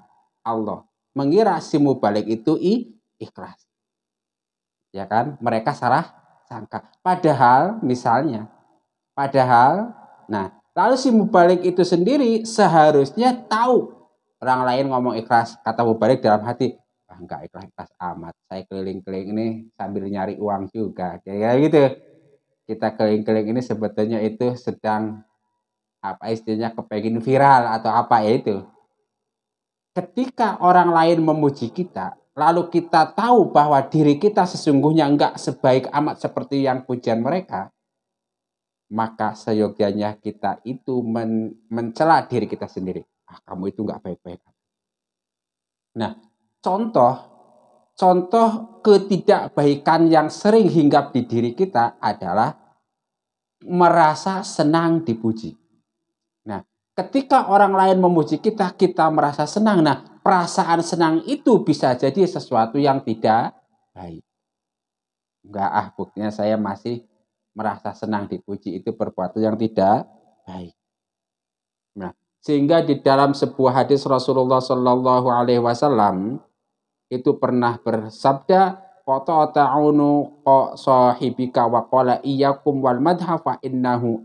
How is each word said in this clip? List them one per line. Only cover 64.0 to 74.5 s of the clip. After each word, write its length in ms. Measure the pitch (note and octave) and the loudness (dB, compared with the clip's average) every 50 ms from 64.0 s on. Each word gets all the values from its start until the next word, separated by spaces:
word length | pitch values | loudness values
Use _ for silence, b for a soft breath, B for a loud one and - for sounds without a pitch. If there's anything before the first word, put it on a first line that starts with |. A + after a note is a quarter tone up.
| F#2 F2 E2 - - _ _ _ _ _ _ _ _ _ _ _ _ _ _ _ _ _ _ _ _ _ _ _ _ | -18 -16 -16 -18 -20 _ _ _ _ _ _ _ _ _ _ _ _ _ _ _ _ _ _ _ _ _ _ _ _
"Enggak, 260 | G2+ G2+ G2+ G2 - - | -14 -10 -6 -6 -4 -2
ah, 100 | G#2 G2+ F#2+ - | -2 -4 -4 -6
buktinya 400 | - F#2+ - - G2 G#2+ G#2+ G#2+ | -12 -12 -12 -10 -8 -8 -8 -6
saya 240 | - G#2 G#2+ A2 | -4 -2 -2 -2
masih 480 | G#2+ G#2 G2 F#2+ G2 - A#2+ A#2+ A#2+ - _ _ _ _ _ _ _ _ _ - | -2 -2 -4 -6 -8 -8 -10 -10 -10 -12 _ _ _ _ _ _ _ _ _ -12
merasa 400 | G#2+ G#2+ G#2+ G2+ G2+ - G#2 F#2+ | -8 -6 -6 -6 -8 -10 -12 -12
senang 400 | - - G#2+ G#2+ G2+ G2+ F2 F#2 | -10 -8 -6 -6 -6 -6 -8 -10
dipuji, 480 | F#2 - - G2+ F#2+ - G2 E2+ F#2 | -12 -10 -12 -12 -12 -10 -10 -10 -10
itu 160 | - A2+ G#2 | -8 -8 -6
perbuatan 480 | - G#2 G2 - - F#2 F2+ - A2 A2 | -6 -6 -8 -6 -6 -8 -6 -4 -2 -2
yang 160 | A2 G#2+ G#2 | -2 0 -2
tidak 480 | A2+ A2 - - F#2+ F#2+ A2 B2+ - - _ _ _ _ _ _ _ - | -4 -2 0 0 2 2 2 2 -2 -6 _ _ _ _ _ _ _ -16
baik." 240 | F3 - F2+ - _ _ _ _ _ _ _ _ _ _ _ _ _ _ _ _ _ _ _ _ _ _ _ _ - G2+ | -16 -14 -16 -16 _ _ _ _ _ _ _ _ _ _ _ _ _ _ _ _ _ _ _ _ _ _ _ _ -16 -14
Nah, 160 | F#2 F2 - _ _ _ _ _ | -14 -14 -14 _ _ _ _ _
sehingga 400 | _ - D3 C#3+ C#3+ C#3+ E3 E3 | _ -2 0 0 2 4 4 2
di 240 | D#3 D3 C#3 C3 - | 2 2 0 0 2
dalam 320 | C#3 C3+ C#3 C#3+ C#3+ C#3 | 2 4 4 4 2 2
sebuah 480 | - C#3+ B2 - - C3 B2+ B2 C3+ A#2+ | 0 -2 -4 -2 0 0 2 2 2 2
hadis 240 | B2 C#3 C3+ - C#3+ | 2 2 0 0 0
Rasulullah 560 | C3+ B2+ B2+ - C3 C3 B2+ B2+ | -2 0 0 0 0 0 2 2